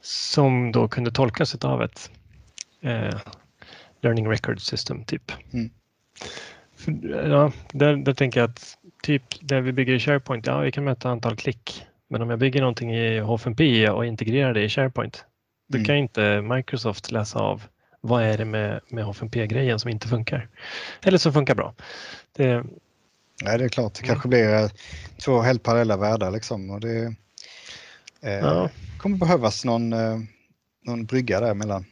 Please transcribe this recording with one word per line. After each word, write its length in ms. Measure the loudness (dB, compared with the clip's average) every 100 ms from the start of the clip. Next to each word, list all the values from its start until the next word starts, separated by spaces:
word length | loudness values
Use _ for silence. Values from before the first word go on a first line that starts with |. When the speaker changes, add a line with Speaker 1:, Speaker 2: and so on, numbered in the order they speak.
Speaker 1:
Som 680 | -8 -8 -2 4 4 4 2
då 160 | 2 2
kunde 240 | 0 -2
tolkas 440 | 2 0 2 -2 -2
utav 280 | -2 0
ett, 280 | -2 -4 -20 -20 _ -20 -20 -20 -20 _
eh, 340 | -4 -2 -4 -6 -10 -20 _ _ -20 -20 -20 _
learning 280 | 0 2 2
record 320 | 0 -2 -4
system 420 | -4 -6 -6 -8
typ. 280 | -6 -8 -8 -16 -10
Speaker 2:
Mm. 160 | -6 -6 _ _ _ _ -16 -14 -14 -16 -20 _ _
Speaker 1:
För, 160 | -8 -6 -6 -4 2
ja, 220 | 4 4 2 -10
där, 240 | 2 4 4
där 180 | 0
tänker 260 | 2 2 4
jag 100 | 2
att 280 | 0 -18 -20 -20 _
typ 200 | -2 -2 -2 -14
det 200 | -2 0
vi 100 | 0
bygger 220 | 0 2
i 60 | 2
SharePoint, 460 | 2 0 0 -6 -2
ja, 140 | -2
vi 120 | -2
kan 120 | -2
mäta 260 | -2 -2 -2
antal 260 | -2 -4 -4
klick. 500 | -6 -6 -10 -16 -18 _ _
Men 140 | -6
om 80 | -4
jag 100 | 2
bygger 200 | 2 4
någonting 360 | 0 0 -4 -2
i 240 | 0 0
H 160 | 0 -2
F 60 | -2
M 100 | 2
P 340 | 4 6 4
och 160 | 4 -2
integrerar 480 | -4 -2 2 2
det 100 | 2
i 60 | 0
SharePoint, 560 | 0 0 0 -6 -8 -20 _ _ _ _
då 100 | -2
Speaker 2:
Mm. 80 | 2
Speaker 1:
kan 100 | 2
inte 460 | 2 2 2 2
Microsoft 680 | 0 -2 -2 -4 -4 -4 -4
läsa 280 | -4 -4 -2
av 240 | -2 -4 -10 _ _ _
vad 220 | 0 2
är 140 | 2 0
det 80 | -2
med, 340 | -2 -2 -4 _
med 160 | -6
H 80 | -6
F 80 | -6
M 80 | -6
P-grejen 500 | -2 -2 0 0 0
som 100 | -2
inte 180 | -6 -2
funkar. 400 | -2 -2 -4 -6 -14 -14 -12 -14 -2
Eller 160 | 4 4
som 160 | 6
funkar 220 | 4 4 2
bra. 180 | 0 -6 -18 -18 -16 -18 -20 0
Det 280 | 2 2 -2 -14 _ _ _ _ _ _
Speaker 2:
Nej, 140 | -2 0
det 80 | 0
är 40 |
klart. 240 | 0 -2
Det 60 | -4
Speaker 1:
Mm. 80 | -2
Speaker 2:
kanske 200 | 0 4
blir, 240 | 6 6
eh, 160 | 6 2 -2 -16 -16 -16 -8 2
två 160 | 4
helt 220 | 6 2
parallella 340 | 2 2 4 2
världar, 340 | 2 0 0
liksom. 380 | -4 -6 -8 -8
Och 100 | -8
det, 360 | -6 -4 -4 -8 _ -20 -20 -20 -20 -20 -20 -20 -20 _
eh, 120 | -6
Speaker 1:
Ja. 360 | 0 2 2 0 -4 -16 -8
Speaker 2:
kommer 180 | -4 0
behövas 480 | 2 4 2 -2 -2
någon, 280 | 0 0
eh, 260 | -2 -2 -4 -8 _ _ _ _ _
någon 240 | -10 -8 -2
brygga 340 | -2 0 0
däremellan. 460 | 0 -2 -2 -4 -6